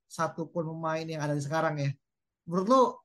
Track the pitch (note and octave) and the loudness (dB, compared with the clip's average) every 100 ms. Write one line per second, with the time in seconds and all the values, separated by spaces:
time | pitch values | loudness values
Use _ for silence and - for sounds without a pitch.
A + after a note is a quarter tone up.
0 | _ - D#3+ F3 D#3 E3+ D#3+ D#3+ D#3+ D#3+ | _ -4 -4 -4 -6 -6 -6 -4 -4 -4
1 | D#3+ D#3 D3 D3 C#3 D#3+ D#3+ D3+ C#3 - | -4 -4 -2 -2 -2 0 0 0 -2 -4
2 | _ _ _ _ - F3 F#3+ C4 A#3+ - | _ _ _ _ -4 -2 4 6 6 2